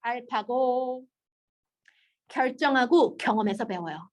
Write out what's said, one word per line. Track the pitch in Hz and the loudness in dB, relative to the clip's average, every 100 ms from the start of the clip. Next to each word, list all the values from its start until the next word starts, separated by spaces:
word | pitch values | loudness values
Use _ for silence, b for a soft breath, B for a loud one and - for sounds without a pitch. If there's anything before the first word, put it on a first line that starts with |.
알파고. | 233 247 247 233 214 247 254 254 254 254 254 _ _ _ _ _ _ _ b b b b _ | -6 -6 -4 -4 -2 0 2 0 -2 -6 -12 _ _ _ _ _ _ _ b b b b _
결정하고 | - 254 262 294 269 247 339 240 - | -2 -2 0 0 2 4 6 4 2
경험에서 | - 220 208 208 - | -2 0 0 -2 -4
배워요. | 180 170 156 180 | -6 -8 -10 -14